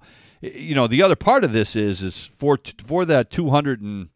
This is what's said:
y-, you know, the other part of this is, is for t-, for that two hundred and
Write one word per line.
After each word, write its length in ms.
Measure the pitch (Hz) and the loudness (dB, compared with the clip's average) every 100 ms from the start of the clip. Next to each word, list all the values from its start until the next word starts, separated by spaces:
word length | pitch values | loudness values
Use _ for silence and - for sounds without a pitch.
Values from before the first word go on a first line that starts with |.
| - _ _ _ | -12 _ _ _
y-, 100 | - | -16
you 220 | - 156 139 | -12 -4 0
know, 120 | 117 | 2
the 140 | 127 | 4
other 140 | 190 160 | 4 4
part 280 | - 269 | 2 2
of 80 | 180 | 4
this 240 | 110 101 110 | 2 0 -2
is, 260 | 104 92 | -2 -2
is 280 | 95 - - _ | -6 -10 -16 _
for 200 | 143 135 | 0 0
t-, 160 | - - - | -2 -18 -6
for 200 | 170 175 | -2 2
that 260 | 143 117 | 0 0
two 180 | - 160 | -2 0
hundred 320 | 143 147 120 | 0 0 -4
and 280 | 104 101 85 | -6 -10 -12